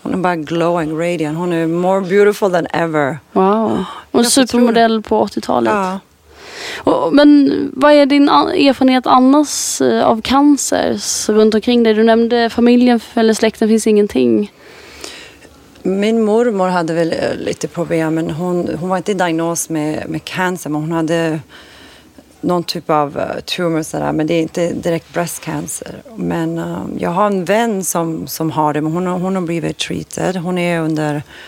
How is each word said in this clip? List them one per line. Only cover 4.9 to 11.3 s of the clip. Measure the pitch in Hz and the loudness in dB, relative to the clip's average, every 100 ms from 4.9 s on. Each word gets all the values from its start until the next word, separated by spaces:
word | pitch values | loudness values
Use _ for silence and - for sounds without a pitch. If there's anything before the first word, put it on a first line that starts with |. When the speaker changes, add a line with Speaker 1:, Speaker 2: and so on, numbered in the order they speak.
| 220 | 2
Speaker 2:
på | - 220 | 0 0
åttiotalet. | 208 226 - 247 220 | 0 -4 -2 0 0
Speaker 1:
Ja. | 208 185 196 - _ _ - - - - - | 0 -2 -6 -12 _ _ -20 -20 -16 -12 -4
Speaker 2:
Och, | - - 311 | -2 0 2
men | 285 294 294 269 - - - | 6 8 6 4 0 -4 2
vad | 294 | 6
är | 294 277 | 6 6
din | 285 285 | 4 4
a-, | 294 - | 4 2
erfarenhet | 349 285 247 262 254 - | 2 2 4 2 2 4
annars, | 254 254 294 294 - - - | 4 6 4 2 -4 -6 -2
eh, | 262 226 | 0 2
av | - 226 | 2 0
cancer | - 269 294 277 - - - 214 | 0 4 4 4 2 0 0 -2
s-, | - - | -4 -4
runt | - | 0